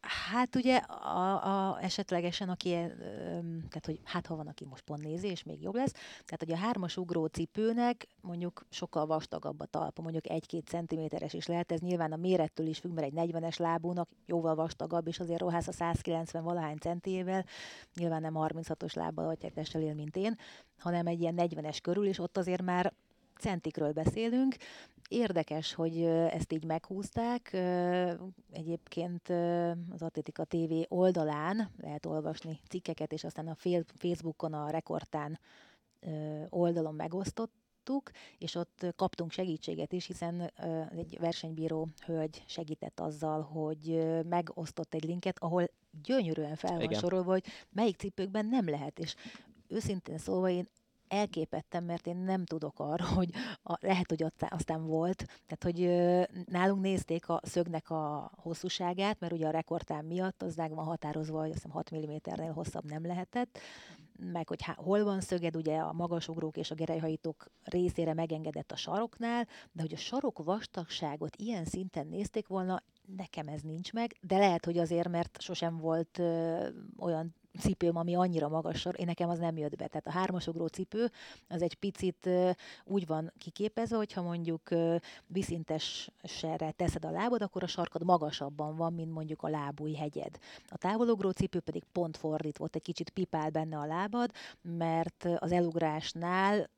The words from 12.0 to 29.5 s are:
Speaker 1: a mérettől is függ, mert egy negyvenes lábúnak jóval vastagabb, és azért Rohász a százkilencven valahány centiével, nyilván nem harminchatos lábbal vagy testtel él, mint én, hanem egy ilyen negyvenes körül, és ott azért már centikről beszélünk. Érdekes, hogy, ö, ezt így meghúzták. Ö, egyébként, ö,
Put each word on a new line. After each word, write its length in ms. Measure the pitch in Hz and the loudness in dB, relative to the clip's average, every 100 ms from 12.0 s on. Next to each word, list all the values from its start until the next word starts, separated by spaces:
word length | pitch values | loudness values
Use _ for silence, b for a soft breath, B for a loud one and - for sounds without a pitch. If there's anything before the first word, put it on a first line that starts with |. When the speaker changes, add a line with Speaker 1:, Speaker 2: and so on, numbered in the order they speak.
| 160 | 0
Speaker 1:
a 40 | 156 | 0
mérettől 500 | 180 185 151 - 160 | 4 4 4 0 -2
is 120 | 156 | -2
függ, 140 | 180 | -4
mert 140 | 165 143 | -2 -2
egy 60 | |
negyvenes 440 | 156 170 165 165 - | 0 0 0 -4 0
lábúnak 520 | 170 165 170 175 170 - - | 2 2 0 -2 -2 -6 -2
jóval 280 | 170 165 | 2 4
vastagabb, 520 | 160 160 - 156 170 165 | 2 2 -2 -2 0 0
és 140 | 170 | -4
azért 200 | 175 170 | -2 0
Rohász 280 | 180 170 170 | 2 0 -2
a 40 | |
százkilencven 720 | 180 170 165 - 165 165 170 | -2 0 0 0 -2 -2 -4
valahány 320 | 165 175 156 151 | -2 -2 -2 -4
centiével, 680 | 170 175 190 185 180 190 185 B B B B | -4 -4 -2 -2 0 0 -2 B B B B
nyilván 260 | - 170 160 | -2 0 0
nem 140 | 160 | 0
harminchatos 580 | 160 156 165 165 160 160 | 0 0 -2 -4 -4 -4
lábbal 320 | 160 160 160 | -2 -2 0
vagy 280 | 165 160 - | 0 0 -4
testtel 280 | - 156 160 | -6 -2 0
él, 120 | 156 | 0
mint 220 | 151 151 180 | -2 -4 0
én, 220 | 202 220 B B B _ | 0 0 B B B _
hanem 280 | 175 175 170 | 0 2 2
egy 140 | 170 | 2
ilyen 140 | 170 | 2
negyvenes 460 | 170 175 160 151 147 | 4 2 2 -4 -4
körül, 260 | - 185 202 | 0 2 2
és 120 | 190 | 2
ott 180 | 175 196 | 0 0
azért 260 | 180 180 | 0 0
már 300 | 180 180 180 - _ _ _ - | 2 4 2 0 _ _ _ -6
centikről 540 | - 175 156 - 151 | -2 -2 -2 0 0
beszélünk. 640 | 151 160 - 226 247 269 - B B B B - | 2 0 2 2 4 2 0 B B B B -2
Érdekes, 680 | 233 220 170 156 151 151 | 0 2 2 0 -2 -4
hogy, 240 | - 165 165 | 0 0 4
ö, 260 | 165 165 | 4 6
ezt 280 | 165 165 - | 4 2 -2
így 120 | 160 | -2
meghúzták. 880 | 160 160 - 190 208 - 233 240 - | 0 -2 -2 -6 -4 -2 0 0 -2
Ö, 600 | 190 180 180 180 180 180 170 185 185 _ | 0 2 4 4 4 2 -2 -8 -14 _
egyébként, 760 | - 160 170 - - 175 175 - | -8 -4 -4 -4 -4 -2 -4 0
ö, 420 | 175 170 | 2 4